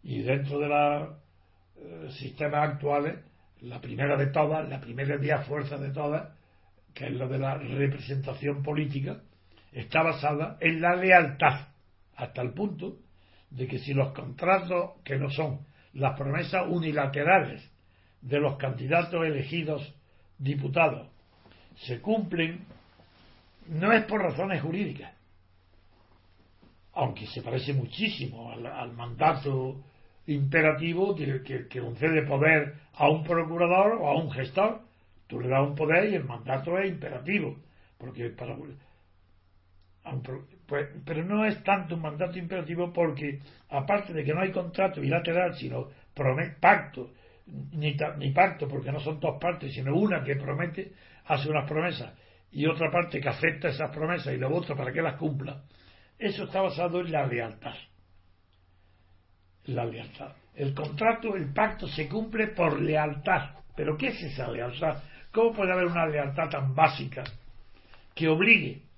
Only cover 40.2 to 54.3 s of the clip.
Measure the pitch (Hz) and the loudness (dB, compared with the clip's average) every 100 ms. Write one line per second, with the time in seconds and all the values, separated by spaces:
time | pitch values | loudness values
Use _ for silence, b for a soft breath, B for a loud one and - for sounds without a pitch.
40.2 | 131 131 - - - 143 143 - 139 156 | -8 -12 -14 -20 -6 -4 -4 -10 -6 -4
41.2 | 175 208 214 208 - 196 160 170 156 147 | 0 2 2 0 2 2 0 -4 -4 -4
42.2 | 175 180 170 185 151 170 175 175 165 139 | -4 -4 -6 -6 -4 -2 -2 2 0 0
43.2 | 147 139 B B - 139 135 202 196 160 | -6 -6 B B -4 -4 0 0 0 -4
44.2 | 139 160 190 185 175 - 190 147 139 170 | 0 0 0 -2 -4 0 0 0 0 2
45.2 | 170 170 180 - 127 123 127 B B - | 2 2 2 -2 -6 -6 -8 B B 0
46.2 | 131 131 170 - 175 202 - - - b | 2 2 -2 6 8 8 2 -12 -14 b
47.2 | b b - 139 139 156 151 139 151 147 | b b -16 -12 -10 -2 -2 0 -2 -2
48.2 | 139 170 190 - 135 131 123 147 156 156 | 0 4 4 4 -4 -4 -4 -4 -4 -2
49.2 | 160 139 170 170 139 139 135 156 208 170 | -2 0 -2 -2 -6 -4 0 4 4 2
50.2 | 131 139 135 143 170 - - B B B | 0 -2 -2 -2 -4 -4 -10 B B B
51.2 | - 147 143 151 147 151 175 120 117 - | -2 0 2 0 0 -2 -2 -4 -10 -14
52.2 | b b b 143 151 156 160 175 175 - | b b b 0 0 2 2 2 0 -2
53.2 | 143 - 165 151 170 135 156 156 160 175 | -2 0 0 0 -4 -2 -4 -4 -2 -2
54.2 | 135 | -2